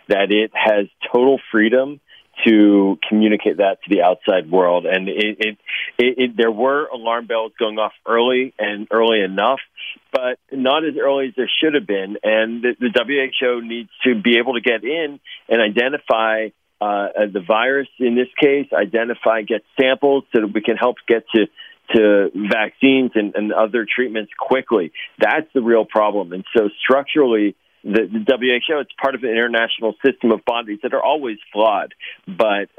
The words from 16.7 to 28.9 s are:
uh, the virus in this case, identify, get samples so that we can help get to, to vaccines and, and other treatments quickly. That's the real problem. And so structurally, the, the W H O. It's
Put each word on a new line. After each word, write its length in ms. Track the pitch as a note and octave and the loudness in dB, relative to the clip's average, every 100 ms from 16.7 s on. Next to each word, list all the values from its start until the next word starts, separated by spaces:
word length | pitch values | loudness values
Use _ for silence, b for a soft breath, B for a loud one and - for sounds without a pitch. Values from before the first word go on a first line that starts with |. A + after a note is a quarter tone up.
| - | -6
uh, 260 | G#2 G2+ G2+ G2 G#2 | -4 -2 -4 -2 -2
the 120 | F#2+ F2 | -2 0
virus 400 | A2 B2 C#3 C3+ - | 0 0 -2 -4 -4
in 160 | B2 A#2+ | 0 0
this 140 | B2 - | -2 0
case, 260 | D3 C#3+ C3+ | 2 2 -2
identify, 720 | - G2+ A2+ A#2 A2+ A2 A2+ | -2 -2 -2 -4 -2 -2 -2
get 180 | G#2+ G#2+ - - | -2 -6 -4 0
samples 440 | C3 C3 C#3+ C#3 - A#2 | 0 2 2 0 0 0
so 60 | |
that 100 | G#2+ | 0
we 100 | G#2+ | -2
can 140 | A#2 G#2+ | -2 0
help 200 | B2 A#2 - | -2 -2 0
get 180 | A2+ - A2 | -2 2 0
to, 100 | G2+ B B B - | 0 B B B 0
to 380 | A#2 G#2+ G2+ G2 | 4 4 4 2
vaccines 800 | F#2+ G#2 A2+ G#2+ - C3+ C3+ B2+ | -2 -2 -2 -2 0 2 4 2
and, 220 | A2 G#2 G2+ | -2 -2 -4
and 180 | G#2+ | -2
other 320 | E2+ A2 A#2 G#2+ | 0 2 0 -2
treatments 460 | - B2 A2 G2+ - | -4 -4 -6 -8 -8
quickly. 520 | - C3 - A2 E2 B B - | -2 -2 0 -2 -2 B B -2
That's 280 | G#2+ D3+ D#3 | 0 0 -2
the 80 | C3+ | -2
real 240 | A#2 A2+ G#2+ | 2 2 2
problem. 480 | A2 G#2+ G2+ E2+ | 0 0 0 -6
And 120 | F#2 - A#2 | -10 -2 0
so 120 | G#2 - | 0 -2
structurally, 720 | - C3+ C#3 D#3 C3 A2 G#2 - _ _ | 0 0 2 2 2 2 0 -4 _ _
the, 240 | A2+ A2 F#2+ | -2 -2 0
the 80 | A2 | -2
W 340 | G#2 B2 B2+ | 0 0 0
H 100 | A#2+ - | 0 -2
O. 60 | D3+ | -4
It's 120 | B2+ | -6